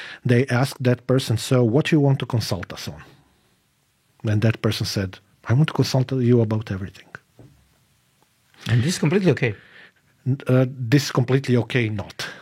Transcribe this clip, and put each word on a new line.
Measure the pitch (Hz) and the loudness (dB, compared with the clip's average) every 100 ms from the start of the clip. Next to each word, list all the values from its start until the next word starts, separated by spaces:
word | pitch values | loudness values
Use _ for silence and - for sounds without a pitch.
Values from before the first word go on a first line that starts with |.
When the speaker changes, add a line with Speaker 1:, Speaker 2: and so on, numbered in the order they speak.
| - - 123 | -14 -6 0
Speaker 1:
they | 120 135 | 2 2
asked | 120 135 - | 0 -2 -2
that | 127 123 - | -2 0 0
person, | 131 - 110 | 0 0 -2
"So | - 127 | 0 2
what | 117 123 - | 4 2 2
do | 156 | 2
you | |
want | 139 135 | 4 2
to | - | -2
consult | 120 - 92 - | -4 -2 -6 -8
us | 78 - | -14 -14
on?" | 76 - - _ _ _ _ _ _ _ _ _ _ 113 | -14 -18 -20 _ _ _ _ _ _ _ _ _ _ -2
And | 104 | 2
that | 110 - | 2 2
person | 110 - 104 | -2 -2 -4
said, | - 95 - _ _ - | -4 -4 -8 _ _ 0
"I | |
want | 120 156 | 2 2
to | |
consult | - 127 131 127 | 0 0 0 -2
you | 131 120 123 | 0 4 4
about | 110 107 107 | 4 0 -4
everything." | 95 92 - - - _ _ - _ _ _ _ _ _ _ _ _ _ _ - | -8 -10 -14 -20 -20 _ _ -20 _ _ _ _ _ _ _ _ _ _ _ -2
Speaker 2:
And | 117 | 0
this | 135 180 | 0 0
is | |
completely | 151 185 185 | 0 2 2
okay. | 135 123 98 - - - _ _ _ 127 | 2 -2 -4 -14 -20 -20 _ _ _ -4
Speaker 1:
N-, | 135 - | -2 2
uh, | 127 127 | 2 2
this | 131 117 143 143 | -2 0 0 2
is | |
completely | - - 135 135 120 | -2 0 0 2 0
okay, | 113 127 110 | 0 -2 -2
not. | 107 95 - - - | -4 -10 -12 -12 -14